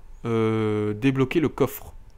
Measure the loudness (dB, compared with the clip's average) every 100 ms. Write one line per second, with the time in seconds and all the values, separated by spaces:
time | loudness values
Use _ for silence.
0 | -18 -10 -2 2 2 2 0 0 -2 0
1 | 0 2 2 2 0 2 -2 -2 -16 -18
2 | -18